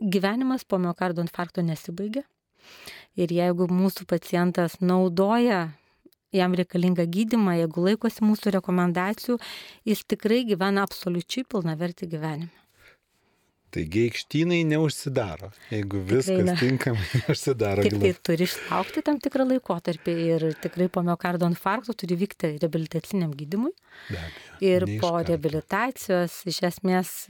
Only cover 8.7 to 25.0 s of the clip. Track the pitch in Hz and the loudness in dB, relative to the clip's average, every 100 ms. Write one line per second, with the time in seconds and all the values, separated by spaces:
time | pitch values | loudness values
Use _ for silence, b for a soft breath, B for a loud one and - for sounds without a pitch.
8.7 | 180 180 175 190 220 - 240 B B B | 2 2 2 -2 -4 -4 -4 B B B
9.7 | B 220 202 - 214 208 233 240 175 196 | B -2 -2 -2 -2 2 2 2 0 2
10.7 | 196 196 - 180 175 - 254 254 208 165 | 2 0 -4 -2 -2 -4 -6 -4 -2 -2
11.7 | 156 175 175 175 160 156 151 170 _ b | -2 -4 -6 -8 -6 -4 -6 -8 _ b
12.7 | b b b _ _ _ _ _ _ _ | b b b _ _ _ _ _ _ _
13.7 | 85 80 104 120 - - 147 170 170 160 | -6 -2 0 0 -2 -4 -2 2 2 2
14.7 | 151 156 - 143 127 101 76 95 - - | 2 0 -2 -4 -2 -2 -6 -12 -16 -8
15.7 | 107 98 101 95 123 156 185 180 175 123 | -4 -4 -4 0 0 2 2 2 2 2
16.7 | 131 135 110 90 123 - - 143 123 104 | 2 0 -2 0 -2 0 -2 0 0 0
17.7 | 98 101 104 196 175 - 165 180 - - | 2 2 4 2 0 -2 0 -2 -4 -4
18.7 | 175 190 - 294 294 285 269 262 254 - | -4 -4 -4 -2 -2 -2 0 0 0 -2
19.7 | 170 - 160 - 170 165 165 160 156 170 | -4 -4 -4 -2 0 2 2 0 -4 -6
20.7 | 170 180 185 175 170 180 175 175 170 190 | 0 0 0 0 0 -2 0 0 0 0
21.7 | 214 - 220 175 175 202 - 160 147 170 | -2 -4 -6 -4 -2 -2 -2 -4 0 -2
22.7 | 165 156 165 - 196 165 143 151 196 277 | -2 -4 -6 -4 -2 -2 -4 -6 -2 -2
23.7 | - B B B 92 82 - - - 190 | -6 B B B -10 -10 -14 -16 0 4
24.7 | 180 190 110 | 4 4 0